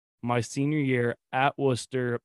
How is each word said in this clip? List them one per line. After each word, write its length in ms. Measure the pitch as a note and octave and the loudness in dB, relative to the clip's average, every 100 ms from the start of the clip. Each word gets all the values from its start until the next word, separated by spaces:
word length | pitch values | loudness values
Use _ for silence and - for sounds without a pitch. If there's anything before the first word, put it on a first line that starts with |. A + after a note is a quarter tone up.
| _ _ | _ _
my 160 | A#2+ A#2+ | -2 -2
senior 400 | A2+ C#3 C#3+ D3+ | -2 -2 0 0
year 340 | C3+ B2+ A#2+ - _ | 2 0 0 -4 _
at 240 | C3 C#3 - | 0 2 2
Worcester. 640 | C#3 A#2+ - C3 B2 A#2+ | 0 0 -2 -4 -2 -4